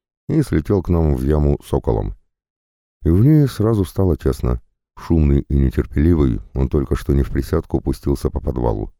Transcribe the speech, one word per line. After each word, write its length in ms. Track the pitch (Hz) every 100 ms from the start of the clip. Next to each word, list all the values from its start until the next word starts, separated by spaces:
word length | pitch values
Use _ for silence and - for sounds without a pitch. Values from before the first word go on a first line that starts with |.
| _ _ -
и 120 | 156
слетел 400 | 135 - - 101
к 60 | -
нам 260 | 82 78 64
в 80 |
яму 360 | 67 78 71 71 -
соколом. 480 | 67 - 53 50 - _ _ _ _ _ _ _ -
И 60 | 85
в 140 | 90
ней 240 | 131 156 135
сразу 360 | - 107 110
стало 340 | 90 - 95 76
тесно. 440 | 69 64 62 62 - _ _ -
Шумный 440 | - 82 73 69
и 160 | - 71
нетерпеливый, 840 | 65 - 67 - 85 82 67 53 -
он 160 | - 67
только 260 | 76 67 -
что 180 | -
не 100 | 69
в 60 | 67
присядку 520 | - - 85 - 65
пустился 480 | - - - 71 69
по 100 | 67
подвалу. 540 | - 62 60 52 53 _